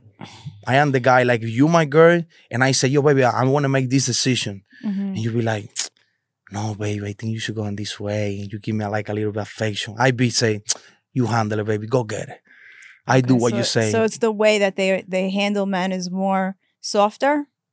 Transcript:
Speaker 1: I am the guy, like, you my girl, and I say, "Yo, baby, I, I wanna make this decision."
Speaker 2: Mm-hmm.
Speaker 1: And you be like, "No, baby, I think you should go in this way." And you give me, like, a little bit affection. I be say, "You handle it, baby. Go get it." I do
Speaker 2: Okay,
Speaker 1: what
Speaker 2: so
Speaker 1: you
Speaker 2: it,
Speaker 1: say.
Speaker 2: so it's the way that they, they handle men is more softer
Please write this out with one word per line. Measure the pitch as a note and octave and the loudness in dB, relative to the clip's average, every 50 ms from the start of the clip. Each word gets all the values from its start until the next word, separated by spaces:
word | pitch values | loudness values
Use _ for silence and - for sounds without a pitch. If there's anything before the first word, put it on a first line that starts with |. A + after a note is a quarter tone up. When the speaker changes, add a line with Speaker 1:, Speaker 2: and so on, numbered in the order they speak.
| _ - _ - - - - - - - - - - - | _ -20 _ -20 -20 -20 -20 -18 -18 -18 -18 -12 -4 0
Speaker 1:
I | B2 | 2
am | C3+ D3 D3 | 2 4 4
the | C3 C3+ | 2 2
guy, | A#2+ C3 B2+ B2+ B2+ | 4 4 4 6 4
like, | B2 B2 A#2 | 4 2 0
you | A2 A2+ A2+ A#2 C#3 D#3 | 0 -2 0 2 4 4
my | E3+ E3+ D#3+ | 4 4 2
girl, | C#3+ C3+ D#3 D#3+ E3+ E3+ F3 E3 - _ _ _ - | 4 6 6 6 8 6 4 0 -4 _ _ _ -8
and | - A#2+ C3 | -4 0 0
I | C3+ C3 | 2 2
say, | B2+ - C3 | 2 2 2
"Yo, | C3+ D3 | 2 2
baby, | C3 D3+ D3 C3+ C3 | 4 4 4 4 4
I, | A#2+ A2 G#2+ | 2 2 2
I | B2 | 2
wanna | C3 C3+ D3 D3 C3+ | 2 2 2 2 0
make | C3+ C3+ C3 B2 | 0 0 0 0
this | B2+ C#3 B2+ | 0 0 0
decision." | - A#2 - - C3+ B2+ A2+ - - G2 G2 - _ _ - - | 0 -2 0 0 0 0 -2 -2 -6 -8 -12 -16 _ _ -10 -8
Speaker 2:
Mm-hmm. | A3 G3 F#3+ G3 G3 F#3+ | -6 -6 -4 -6 -6 -6
Speaker 1:
And | - | -6
you | A2 A2+ | -4 -4
be | A2+ A#2+ | -2 -2
like, | A2+ A2+ A2 G#2+ G2+ A2+ - - - - - _ _ _ _ _ _ _ _ _ _ - | -2 -2 -4 -4 -6 -8 -6 -6 -6 -6 -8 _ _ _ _ _ _ _ _ _ _ -14
"No, | G2 G2+ G#2 A2 G#2+ | -10 -8 -6 -6 -6
baby, | G2 G#2+ G#2 G#2 G#2 G2+ G2+ | -6 -4 -4 -4 -4 -6 -8
I | G#2 | -10
think | - - A2+ A2 | -8 -8 -8 -6
you | A2 | -6
should | A2 - G#2+ | -6 -6 -6
go | A2 G#2+ | -6 -6
in | G#2 G2+ | -6 -6
this | G2+ G#2 G2+ - - | -8 -8 -10 -10 -8
way." | A2 G2+ G#2 G#2+ G#2+ G#2 G2+ G2 | -6 -4 -4 -2 -4 -4 -6 -8
And | G2+ G2 | -10 -10
you | G#2 G#2+ | -12 -10
give | - - A2 | -8 -6 -4
me, | G#2+ G#2+ | -4 -2
like, | G2+ G#2 G#2+ G#2 G#2 | -2 -4 -4 -4 -4
a | G#2 | -4
little | G#2+ G#2+ G#2+ | -4 -4 -4
bit | G2+ G#2+ | -4 -4
affection. | G#2 - - - A2 A2 G#2 G2 - - G2+ G#2+ | -6 -6 -6 -4 -4 -4 -4 -4 -6 -6 -2 2
I | A#2+ C3+ | 2 2
be | C3 A2+ B2+ A#2+ | 4 2 0 0
say, | A2 - B2 A2+ G#2+ G#2 - - - - - - _ _ _ _ | 0 0 0 0 0 -2 -4 -6 -6 -6 -8 -20 _ _ _ _
"You | - C3 B2 | -4 -2 -2
handle | G#2+ A2 A#2 A2 G#2 G#2+ G#2+ | 0 0 0 0 0 -2 -4
it, | G#2 | -2
baby. | G#2+ G#2+ G#2+ G#2+ A2 | -2 -4 -4 -2 -2
Go | A#2+ C3 A#2+ | -2 -2 -2
get | G#2+ G#2+ G2 F2+ - | -2 -6 -8 -8 -8
it." | - - _ _ _ - - - - - - - - _ _ - | -12 -18 _ _ _ -20 -20 -20 -20 -20 -20 -20 -20 _ _ 2
I | B2 C3+ | 2 4
do | B2+ B2 C3 | 4 4 2
Speaker 2:
Okay, | B2 | 2
Speaker 1:
what | A2+ A#2+ | 2 2
Speaker 2:
so | G2+ A#2+ | 0 0
Speaker 1:
you | A#2+ | -2
Speaker 2:
it, | |
Speaker 1:
say. | - - A#2+ A2+ A2 | -2 0 0 0 2
Speaker 2:
so | G#2+ A3+ A3 | 2 2 0
it's | A3 A3 - | 0 0 0
the | - A3+ | -2 -2
way | A3 G3+ G#3+ G#3+ G#3+ G#3 | 0 2 2 4 4 4
that | G3+ G3 F#3+ - | 2 0 0 0
they, | G3 F#3+ F#3+ F#3 - F#3+ | 0 0 0 -2 -2 -4
they | F3+ F#3 F#3 F#3+ | -4 -2 -2 -2
handle | F#3+ G3 G3+ G3+ G#3 G3+ G3 | -2 -2 0 0 0 0 -2
men | G3 G3 F#3 F3+ F#3+ | -2 -2 -2 -2 -2
is | F#3 F#3 F3+ F3+ | -4 -4 -6 -6
more | F3 F#3+ F#3+ G3 F#3+ F#3+ F#3+ F#3 F#3+ _ _ _ _ _ | -4 -4 -2 0 0 0 -2 -2 -6 _ _ _ _ _
softer | - - - G#3+ G3+ G#3 G#3 - - C4+ D4 D4+ D4 - _ _ _ _ | -8 -4 0 2 2 2 0 0 0 0 2 0 -2 -6 _ _ _ _